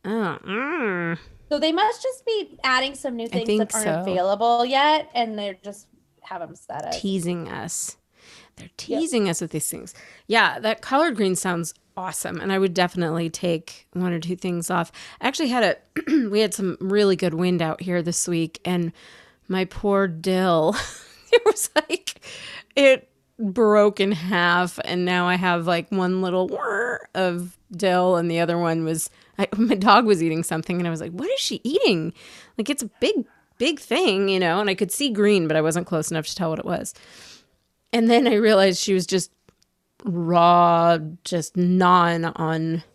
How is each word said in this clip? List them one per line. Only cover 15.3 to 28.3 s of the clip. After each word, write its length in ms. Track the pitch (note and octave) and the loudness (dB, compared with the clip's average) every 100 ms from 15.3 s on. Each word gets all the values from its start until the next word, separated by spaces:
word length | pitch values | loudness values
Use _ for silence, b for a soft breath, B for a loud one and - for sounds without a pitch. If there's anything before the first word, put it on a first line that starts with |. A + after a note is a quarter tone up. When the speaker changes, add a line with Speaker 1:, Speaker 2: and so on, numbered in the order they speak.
| C#4 C#4+ | -4 -2
Speaker 1:
had 300 | B3 G3+ - _ - - | 0 0 -2 _ -8 0
a, 200 | D4+ A3 | 0 2
<clears throat> 20 | |
we 100 | G#3 | 0
had 140 | G#3+ | 0
some 220 | - F#3+ - | -2 -4 -4
really 360 | F#3+ G3+ G3+ F#3 | 0 2 2 2
good 180 | F3+ | 0
wind 260 | D#3+ F3+ F3+ | 0 0 0
out 180 | D#3+ - | -2 -4
here 200 | F3+ F3 | -2 -2
this 240 | E3 E3 - | -2 -4 -2
week, 320 | E3+ D#3+ - | -2 -4 -6
and 280 | - F3+ E3+ B B B B B - | -4 -2 -2 B B B B B -6
my 160 | F#3 F#3 | -4 -4
poor 400 | - G#3 G3 G3 | -4 0 2 0
dill, 680 | D#3+ F#3+ F#3 F#3 E3 D#3 G#3+ B B | -2 -2 0 2 4 2 0 B B
<laughs> 280 | B B B | B B B
it 100 | A#4 | 4
was 240 | - - - D4+ | 4 0 -2 -2
like, 440 | D#4 D#4+ - - B B B B B | -2 -8 -8 -14 B B B B B
it 360 | - C#4 C4 _ _ _ - | 4 4 4 _ _ _ -6
broke 640 | G#3 F#3 A3 G#3 G#3 G3+ | -4 2 6 6 4 4
in 120 | G3 | 0
half, 680 | F3+ F3+ F3+ F3 F3 F3+ - | 0 -2 2 4 2 0 -4
and 200 | - F3+ | -6 -2
now 220 | F3+ F3+ F3+ | 0 0 0
I 60 | |
have, 320 | F3+ F#3 F3 E3 | 0 0 0 0
like, 240 | E3+ F3 | 0 0
one 320 | G3 F3+ F#3 | -2 0 0
little 260 | F#3 F#3 F#3 | 0 0 -2
whir 580 | A#4 C5+ G3+ - - - | -4 -4 -2 -4 -6 -8
of 440 | - F#3 F3 F3 _ _ | -2 -2 -2 -8 _ _
dill, 440 | E3+ F#3+ F3+ F3+ F3 | -2 0 2 4 2
and 140 | E3+ | 2